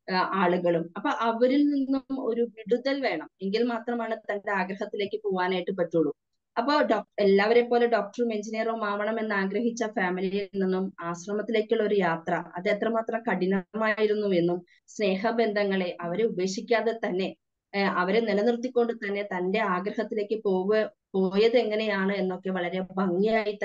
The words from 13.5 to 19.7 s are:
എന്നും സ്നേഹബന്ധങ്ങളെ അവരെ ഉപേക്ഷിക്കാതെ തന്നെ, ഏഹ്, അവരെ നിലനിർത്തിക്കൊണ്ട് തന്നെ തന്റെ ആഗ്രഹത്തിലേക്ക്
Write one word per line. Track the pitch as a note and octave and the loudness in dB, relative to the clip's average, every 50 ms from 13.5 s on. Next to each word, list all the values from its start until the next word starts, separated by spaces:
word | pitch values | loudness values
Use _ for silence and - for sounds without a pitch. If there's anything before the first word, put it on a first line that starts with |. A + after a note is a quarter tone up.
| G3 F#3+ F3+ _ - G#3+ A3 G#3+ G#3 A3 G#3+ G#3 G#3 G#3+ G#3 | 0 0 -2 _ -4 -2 -2 0 0 2 2 2 2 2 0
എന്നും | G3+ F#3 E3+ E3+ F3 F3 F3+ - _ _ _ _ | 2 2 4 2 2 0 -2 -6 _ _ _ _
സ്നേഹബന്ധങ്ങളെ | - - - G#3 F#3+ G3 F#3+ A3 A3+ A3+ A#3+ A3+ G#3+ G3+ G#3 G#3 G3 F#3+ F#3+ F#3 F3 - - | -14 -6 -2 0 0 0 0 0 0 2 2 0 2 2 0 0 0 0 0 -2 -2 -4 -6
അവരെ | E3+ E3+ F3 G#3 A3+ | -6 -4 -2 0 0
ഉപേക്ഷിക്കാതെ | A3 F3 F3 F#3 F#3+ F#3+ A3+ - - A#3 A3 G#3+ A3+ | 0 0 0 -2 -2 -2 -4 -2 0 2 2 2 0
തന്നെ, | A3 - - F3 F3+ F#3 F#3+ F#3+ - _ _ _ _ _ _ _ - | -2 -2 -2 -2 -2 -2 -2 -2 -4 _ _ _ _ _ _ _ -2
ഏഹ്, | G3+ G3 F#3+ | 0 0 0
അവരെ | F3+ F3 F3+ F#3 G3 A#3 | 2 0 0 2 2 2
നിലനിർത്തിക്കൊണ്ട് | A#3 G#3 F#3+ G3+ G#3 A#3+ A#3 A#3 A#3 B3+ C4 A#3+ A#3+ A3+ A3+ | 2 2 2 2 2 2 0 0 0 4 6 6 6 4 0
തന്നെ | - G#3 G3 G3+ G3+ G#3 | -4 -4 -4 -2 -2 -4
തന്റെ | - F#3+ F3+ F3+ F#3 F#3+ F#3 | -4 -2 -2 0 2 2 2
ആഗ്രഹത്തിലേക്ക് | G#3+ G3 | 2 2